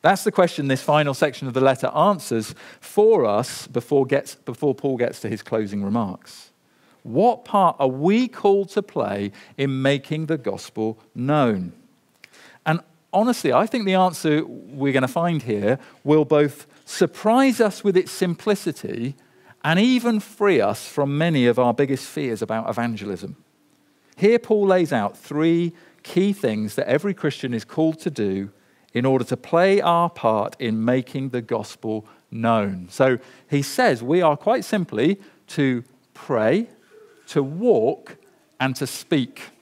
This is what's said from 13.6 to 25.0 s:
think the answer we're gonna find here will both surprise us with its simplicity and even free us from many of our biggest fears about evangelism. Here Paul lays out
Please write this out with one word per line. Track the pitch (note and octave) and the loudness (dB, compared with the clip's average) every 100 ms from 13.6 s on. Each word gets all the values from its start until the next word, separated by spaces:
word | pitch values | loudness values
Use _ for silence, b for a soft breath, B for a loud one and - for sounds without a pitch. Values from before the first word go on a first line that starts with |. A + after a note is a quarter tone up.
| A3 | 2
think | B3+ G3 | -2 0
the | F#3 | 2
answer | F#3 D#3+ D#3+ D3 - | 2 0 0 0 -2
we're | B2 - C3+ C#3 | -12 -16 -4 0
gonna | C3 B2+ | 0 0
find | E3+ F3 D#3+ | 0 0 -2
here | A#2+ G#2 G2+ C3 B B | -2 -2 0 -2 B B
will | C3+ D#3 | 2 2
both | C#3+ D3+ D3 - - b - | 4 2 2 -2 -20 b -14
surprise | - F3 - G#3 A#3+ C4+ A3+ | -2 -2 0 2 4 4 2
us | G#3+ - | 0 2
with | G#3 F#3 | 2 2
its | - | 0
simplicity | - F#3 E3 - G3+ F3 - - - A#2+ C#3+ b b b b | -4 -4 -2 -2 -2 -2 -8 -10 -6 -8 -8 b b b b
and | D3 E3+ | 0 2
even | A#3+ B3+ A#3 G#3+ | 4 2 0 -2
free | - - G3+ D3+ | -6 0 2 4
us | G2+ G#2 - | 2 -2 -6
from | - C#3 C#3+ | -4 -2 0
many | E3+ D3 B2 | 0 4 4
of | A#2 | 4
our | B2 | 2
biggest | A2+ C#3+ C3+ - | 2 0 -2 -6
fears | - C3+ A2 | -8 -6 -6
about | G#2+ A2+ A2 | -4 -4 -4
evangelism. | A2+ A#2+ A2 G#2 A2 G2 - _ _ _ _ b b b - | -4 -4 -6 -8 -8 -10 -16 _ _ _ _ b b b 0
Here | G3+ A#3 | 2 2
Paul | - G#3+ G3 | 2 2 4
lays | F#3 E3 | 4 2
out | B2 | 0